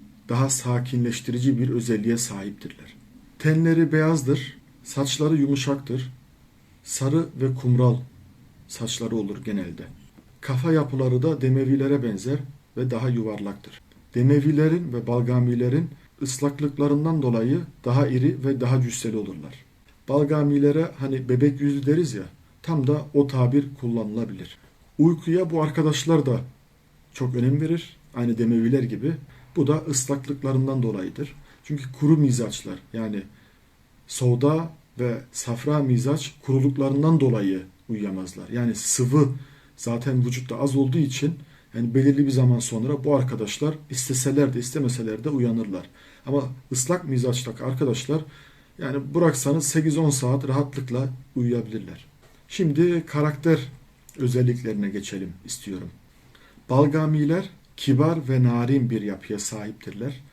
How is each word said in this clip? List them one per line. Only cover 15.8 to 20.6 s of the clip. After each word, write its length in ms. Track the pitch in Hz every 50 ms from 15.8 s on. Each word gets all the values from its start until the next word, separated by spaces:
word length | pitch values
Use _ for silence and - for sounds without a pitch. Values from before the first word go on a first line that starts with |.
| 170 165 - - - - _ _
ıslaklıklarından 1000 | 139 131 - - 143 143 139 143 147 143 139 147 143 143 143 147 151 165 160 151
dolayı 400 | 139 123 113 113 113 127 143 175 170 - - - -
daha 220 | 120 123 135 - 107
iri 380 | 127 127 131 151 - - 127
ve 160 | 139 135 127
daha 200 | 123 120 131 127
cüsseli 360 | 123 117 - - - 113 110 110
olurlar. 360 | 101 92 95 80 73 69 - - - _ _ _ _ _ _ _ _ -
Balgamilere 840 | 135 147 147 143 156 151 147 143 143 143